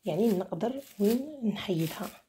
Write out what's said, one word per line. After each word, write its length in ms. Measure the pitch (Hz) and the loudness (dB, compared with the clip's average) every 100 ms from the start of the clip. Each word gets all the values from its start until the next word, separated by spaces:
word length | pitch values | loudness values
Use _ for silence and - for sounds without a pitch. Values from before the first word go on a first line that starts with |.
| 202 | -4
يعني 220 | 160 233 | 2 4
نقدر 440 | 185 190 175 220 269 - - 202 240 285 294 | 2 0 -2 -2 -4 -10 0 2 2 -2 -2
نحيدها. 640 | 226 196 - 170 160 - 196 - | -2 -2 -2 0 0 -4 -10 -12